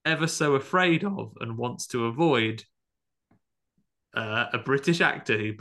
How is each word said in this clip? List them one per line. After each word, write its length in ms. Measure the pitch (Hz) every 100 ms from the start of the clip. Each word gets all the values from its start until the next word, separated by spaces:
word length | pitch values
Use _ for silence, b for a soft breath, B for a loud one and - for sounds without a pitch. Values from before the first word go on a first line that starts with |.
| 156
ever 220 | 156 160
so 280 | - 151 135
afraid 480 | - 185 185 160
of 300 | 202 - 110 -
and 160 | 117 113
wants 300 | 120 - -
to 180 | 123 117
avoid, 580 | 117 165 123 110 110 - _ _ _ _ _ _ _ _ _ _ _ _ _ _ -
uh, 300 | 110 110 117
a 40 | 123
British 420 | 117 139 175 170
actor 360 | 170 - - 110
who 160 | 107 104